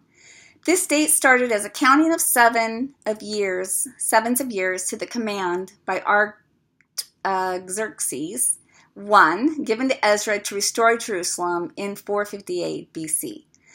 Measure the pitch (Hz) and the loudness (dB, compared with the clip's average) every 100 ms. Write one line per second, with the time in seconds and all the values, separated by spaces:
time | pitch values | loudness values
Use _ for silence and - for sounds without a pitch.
0 | _ _ - - - _ - 370 - 302 | _ _ -20 -20 -20 _ 0 0 2 2
1 | 302 - 277 254 247 208 202 - 262 285 | 2 4 4 4 4 -2 -4 2 4 6
2 | 320 330 - 254 233 233 226 226 269 - | 4 2 2 4 4 4 0 -4 -8 -8
3 | 214 214 208 208 196 185 190 - 277 - | -6 -6 -6 -4 -2 -2 -4 -6 -6 -8
4 | - 220 233 247 262 196 185 185 - 214 | 0 2 2 -2 -4 -4 -2 -4 -6 -8
5 | 180 240 220 202 180 180 190 _ - 185 | -8 -6 -4 -2 -2 -2 -6 _ -6 -4
6 | - 208 208 - _ _ _ _ _ - | 0 2 0 -4 _ _ _ _ _ -14
7 | - _ 196 190 185 185 185 196 214 - | -14 _ -4 -2 -2 -6 -6 -6 -6 -6
8 | - 131 160 247 - - _ _ _ 202 | -8 -6 -6 -4 -4 -4 _ _ _ -12
9 | 202 208 160 180 294 302 214 220 262 254 | 4 6 6 4 0 0 -2 0 0 2
10 | 208 208 226 208 - 202 - - 226 233 | 2 2 0 -4 -4 -4 -2 2 2 2
11 | 233 185 180 - 175 175 175 - 202 196 | -2 -4 -4 -4 -2 -2 -6 -8 -10 -8
12 | - 202 202 202 196 180 160 156 - 165 | -4 -4 -4 -8 -8 -6 -4 -6 -10 -10
13 | 160 - - - _ _ _ | -6 -6 -8 -12 _ _ _